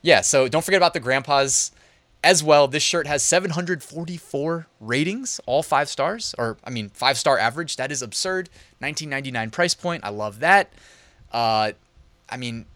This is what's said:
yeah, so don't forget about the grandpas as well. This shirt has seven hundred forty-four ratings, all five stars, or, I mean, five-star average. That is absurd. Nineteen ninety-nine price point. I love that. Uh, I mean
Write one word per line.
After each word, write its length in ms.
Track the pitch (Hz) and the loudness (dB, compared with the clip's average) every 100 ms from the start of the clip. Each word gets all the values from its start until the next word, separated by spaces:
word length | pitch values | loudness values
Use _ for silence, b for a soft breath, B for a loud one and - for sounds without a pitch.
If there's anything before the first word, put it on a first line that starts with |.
yeah, 200 | 165 127 | 6 4
so 260 | - 139 127 | 6 2 2
don't 180 | 151 160 | 0 2
forget 140 | 190 | 4
about 140 | 175 165 | 4 2
the 40 | |
grandpas 720 | 120 135 135 139 139 139 - b b b b _ | 0 -2 2 2 2 0 -2 b b b b _
as 200 | 160 180 | 4 4
well. 240 | 151 147 139 | 6 6 6
This 160 | 147 | 2
shirt 240 | - 175 143 | -2 -2 -2
has 160 | 147 | -2
seven 280 | - 170 185 | 2 2 0
hundred 320 | 160 175 175 | -6 -4 -6
forty-four 840 | - 151 165 175 - 143 151 170 160 _ | -8 -10 -10 -10 -8 -4 -4 -4 -8 _
ratings, 600 | 107 123 156 220 262 - - | -4 -2 0 -4 -8 -10 -2
all 160 | 135 | -2
five 260 | 160 147 147 | 2 0 0
stars, 460 | - 143 220 - - | -2 -4 -4 -10 -4
or, 200 | 117 110 | -4 -6
I 60 | - | -10
mean, 200 | 123 104 | -8 -10
five-star 480 | - 127 135 151 127 | -2 0 2 2 2
average. 380 | 113 139 165 - | 2 -2 -8 -8
That 160 | 131 | -6
is 100 | 143 | -6
absurd. 480 | 123 - 185 185 180 b b _ | -8 -6 -4 -4 -6 b b _
Nineteen 280 | 135 151 151 | -8 -8 -6
ninety-nine 420 | 139 139 123 110 | -6 -4 -4 -4
price 220 | - 175 | 0 0
point. 300 | - 175 170 | 0 -4 -6
I 60 | 101 | -6
love 300 | 104 107 104 | -6 -8 -2
that. 320 | 156 196 185 - b b b b - | 4 4 4 -10 b b b b -8
Uh, 400 | 117 113 110 107 - _ _ _ _ - | -2 2 2 0 -4 _ _ _ _ -14
I 60 | 123 | -10
mean 280 | 123 117 - | -8 -10 -14